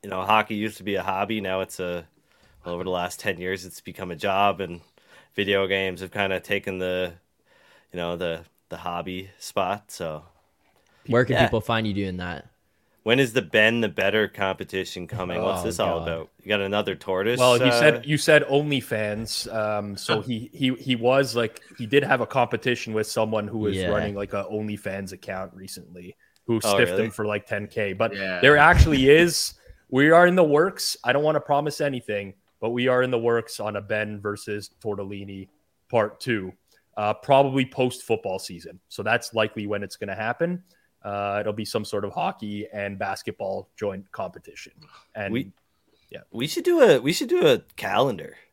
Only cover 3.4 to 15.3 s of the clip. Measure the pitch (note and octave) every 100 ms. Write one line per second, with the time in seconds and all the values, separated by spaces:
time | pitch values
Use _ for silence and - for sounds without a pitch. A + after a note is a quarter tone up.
3.4 | F2+ F#2+ F2+ - - F2+ F#2+ E2 G2+ F#2+
4.4 | G2+ F2+ F#2 E2+ _ _ _ - _ -
5.4 | G2 G2 F#2+ G2 F#2+ F2+ F#2 G2+ G2 F#2
6.4 | - G2+ G2 F#2 F#2 F2+ F2+ E2+ _ _
7.4 | _ _ _ _ _ F2+ E2+ F2 F2 E2
8.4 | E2+ _ _ E2+ E2+ F2 F2 F#2 F#2+ _
9.4 | - - F#2 G2+ _ - E2 D2+ E2 _
10.4 | _ _ _ _ _ _ - A#2 B2+ D#3
11.4 | D3+ A2+ G#2 A2+ A2 G2 G2 F2+ F2 D#2+
12.4 | - _ _ _ _ _ A2 B2 C3 A#2
13.4 | F2+ A2 A2 A#2 A2 D#2+ G2 G#2+ G#2 -
14.4 | G2 F#2+ G2 F#2+ F2 - F2 G#2 F#2